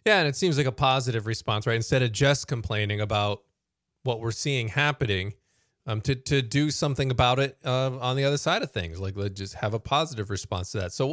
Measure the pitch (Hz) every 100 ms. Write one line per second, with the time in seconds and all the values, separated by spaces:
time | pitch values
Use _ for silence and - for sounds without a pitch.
0 | 214 196 151 135 185 143 131 117 135 135
1 | 127 113 107 113 - 107 117 117 - 131
2 | 120 101 139 143 - 120 - 104 104 104
3 | 104 107 104 101 _ _ _ _ _ _
4 | 127 113 113 - 151 131 110 147 147 143
5 | 120 95 98 - _ _ _ _ - 107
6 | 131 127 - 143 117 139 151 - 151 135
7 | 135 123 123 127 139 - 131 127 131 127
8 | 123 135 139 143 160 202 - 107 85 85
9 | 95 98 101 95 95 - 110 110 - 143
10 | 156 113 101 98 - 92 90 104 87 -
11 | 135